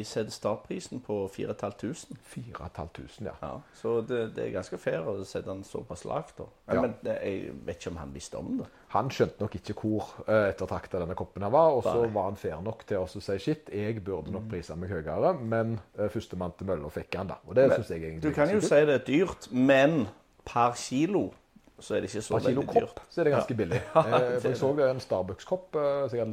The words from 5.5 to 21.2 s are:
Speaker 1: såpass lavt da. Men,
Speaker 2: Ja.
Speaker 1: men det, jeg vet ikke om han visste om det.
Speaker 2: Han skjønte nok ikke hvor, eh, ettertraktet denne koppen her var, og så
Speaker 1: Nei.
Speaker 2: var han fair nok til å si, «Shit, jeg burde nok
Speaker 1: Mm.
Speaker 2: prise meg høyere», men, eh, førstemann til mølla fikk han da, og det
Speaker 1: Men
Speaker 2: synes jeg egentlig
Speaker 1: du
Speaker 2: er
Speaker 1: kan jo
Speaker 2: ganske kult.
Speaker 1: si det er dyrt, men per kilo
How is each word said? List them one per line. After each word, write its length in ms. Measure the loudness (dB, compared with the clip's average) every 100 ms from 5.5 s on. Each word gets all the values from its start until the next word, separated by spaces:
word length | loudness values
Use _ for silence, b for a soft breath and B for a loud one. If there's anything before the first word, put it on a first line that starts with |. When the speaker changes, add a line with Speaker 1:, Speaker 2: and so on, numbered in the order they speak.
| -8
Speaker 1:
såpass 400 | -8 -10 -10 -10
lavt 300 | -6 -6 -6 -14
da. 80 | -16 -12 -2
Men, 80 |
Speaker 2:
Ja. 80 | 0
Speaker 1:
men 140 | 0 -2
det, 100 | -4 -4
jeg 320 | -2 -4 -6 -10 -10
vet 100 | -8
ikke 140 | -8
om 60 | -8
han 140 | -10 -12
visste 240 | -10 -8
om 80 | -4 -4
det. 80 | -6 B B -2
Speaker 2:
Han 160 | 0
skjønte 260 | 2 0 0 -4
nok 80 |
ikke 240 | -4 -8 -4
hvor, 320 | 0 0 -2 -6 2
eh, 220 | 4 4
ettertraktet 480 | 2 -2 -4 -4 -4
denne 160 | -2
koppen 320 | -4 -6 -4 4
her 80 |
var, 240 | 6 8 6
og 60 | 2
så 80 | 2
Speaker 1:
Nei. 80 | 2 2
Speaker 2:
var 60 | 0
han 80 | -2
fair 160 | -4 -4
nok 220 | -6 -6 -4
til 140 | -2
å 20 | -2
si, 320 | -6 -4 -2
«Shit, 320 | -2 -4 -4
jeg 320 | -4 -2 -4
burde 280 | -4 -4 -4
nok 80 | -6
Speaker 1:
Mm. 80 | -6
Speaker 2:
prise 240 | -6 -6 -8
meg 140 | -6
høyere», 460 | -4 -4 0 2 0
men, 380 | 0 0 0 -2 -6 -4
eh, 120 | -2
førstemann 480 | -2 -6 -6 -6 -6
til 80 | -4
mølla 240 | -2 -4
fikk 240 | -8 -6 -6
han 60 | -6
da, 100 | -8 0
og 80 |
det 140 | 6 6
Speaker 1:
Men 80 | 6
Speaker 2:
synes 100 | 0
jeg 80 | -6
egentlig 200 | -6 -4
Speaker 1:
du 60 | -2
Speaker 2:
er 40 |
Speaker 1:
kan 140 | 2 2
jo 80 | 2
Speaker 2:
ganske 100 | 4
kult. 120 | 6
Speaker 1:
si 60 | 6
det 120 | 4
er 80 | 2
dyrt, 420 | 2 2 -2 -4
men 560 | 4 6 8 8 4 0 -6 _ _
per 280 | -4 2 2
kilo 560 | 2 -2 2 2 2